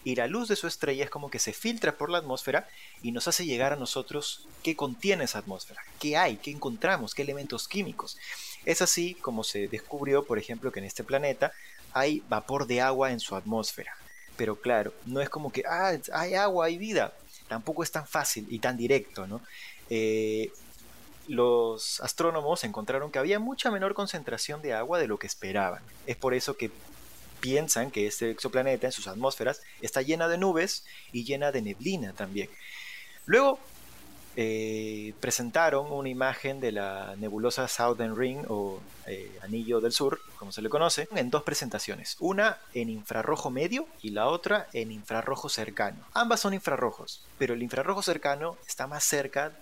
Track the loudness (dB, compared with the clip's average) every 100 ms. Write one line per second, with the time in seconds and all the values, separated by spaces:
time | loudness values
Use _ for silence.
0 | 0 0 2 0 0 0 -2 -2 0 0
1 | -2 -4 -6 -2 -2 -2 -2 2 0 0
2 | 0 0 0 -4 2 2 0 -16 -18 -8
3 | -6 -2 0 0 2 2 2 2 -2 -4
4 | -4 -6 -6 -8 -14 -4 -2 0 -2 0
5 | 2 2 2 -2 -6 -10 -10 -14 -16 -6
6 | 2 4 4 2 -8 -4 -4 0 2 2
7 | 0 -2 -2 -4 -6 -6 -4 -2 -2 -6
8 | -8 -10 -10 -10 -10 -4 0 4 4 4
9 | 0 -2 -4 -2 -2 -2 -2 -4 -6 -4
10 | 4 4 4 -2 -2 -4 -4 -4 -8 -8
11 | 0 2 2 2 0 0 -18 -18 -4 2
12 | 2 2 0 -2 0 -2 2 4 4 4
13 | 2 2 -4 -4 -2 0 -2 -6 -10 -12
14 | -16 -18 -16 -2 -2 0 4 4 4 -4
15 | -4 -2 -2 -4 -4 -4 0 2 2 2
16 | -2 -4 0 4 4 4 2 0 0 2
17 | 2 -4 -20 -20 -6 -4 -2 -2 -2 -2
18 | 0 0 2 -2 -4 0 0 2 6 4
19 | 4 -8 -6 -8 -10 -16 -16 -16 -2 2
20 | 4 4 2 0 -2 -6 -18 -18 -18 -18
21 | -18 -16 -4 4 6 6 4 0 -4 -4
22 | -4 2 2 2 0 0 -2 -4 0 0
23 | 0 0 2 2 0 0 0 2 0 0
24 | -2 -4 -4 -4 -4 -4 -2 0 2 2
25 | 2 0 -4 -6 -2 0 0 -2 -12 -12
26 | -6 -2 2 2 0 -2 -6 -6 -18 -18
27 | -16 -16 -18 -6 2 2 4 0 2 0
28 | 0 0 -2 -2 0 2 2 2 0 -2
29 | -8 0 0 2 0 -2 -8 -8 -2 0
30 | 2 4 4 4 4 4 2 0 -6 -18
31 | -6 -6 -2 2 2 2 -2 -2 -2 -2
32 | -4 -4 -4 -2 -4 -8 -14 -12 -12 -12
33 | -14 -14 6 8 8 4 -6 -18 -18 -18
34 | -18 -18 -10 -2 0 0 -2 -2 -4 -6
35 | -8 -4 -2 0 0 4 4 4 0 -2
36 | -2 2 2 2 -4 0 0 0 -2 -4
37 | -6 -6 -4 0 2 2 0 4 4 4
38 | 0 0 0 -2 -4 -2 -2 -6 -12 -14
39 | -10 -8 -10 -12 -4 -4 2 4 4 4
40 | 2 2 -6 -14 -10 -4 0 4 6 4
41 | 0 0 2 2 2 -2 -2 -4 -4 -6
42 | -6 -2 0 4 4 2 -6 -4 -2 -4
43 | -4 -2 2 0 0 0 0 0 -4 -8
44 | -4 2 2 2 2 2 2 -4 -4 -6
45 | -2 -2 0 -4 -2 -4 -2 0 0 -2
46 | -4 0 4 4 2 0 0 2 2 0
47 | -12 -14 -16 -2 0 0 0 0 0 0
48 | 0 2 2 0 -2 -6 -10 -6 -6 0
49 | 2 2 2 -2 -2 -6